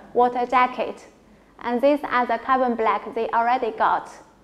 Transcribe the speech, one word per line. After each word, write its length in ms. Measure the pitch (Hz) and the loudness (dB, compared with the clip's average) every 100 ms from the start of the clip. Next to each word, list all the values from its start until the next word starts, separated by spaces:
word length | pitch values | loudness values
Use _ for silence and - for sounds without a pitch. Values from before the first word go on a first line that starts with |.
| - | -4
water 320 | 233 247 247 247 | 2 2 0 0
jacket. 600 | 254 254 254 - 208 - _ _ _ _ - | 2 2 0 -8 -10 -18 _ _ _ _ -12
And 200 | 233 240 | -6 2
these 200 | 277 190 | 2 2
are 220 | - 247 240 | 0 -2 0
the 120 | 226 | -2
carbon 360 | 247 262 254 | 0 0 2
black 400 | 233 220 202 220 | 0 0 0 -4
they 140 | 226 226 | -6 -2
already 420 | 226 233 262 233 | 0 2 0 -2
got. 380 | 220 196 170 - - - _ | 0 0 0 -4 -16 -20 _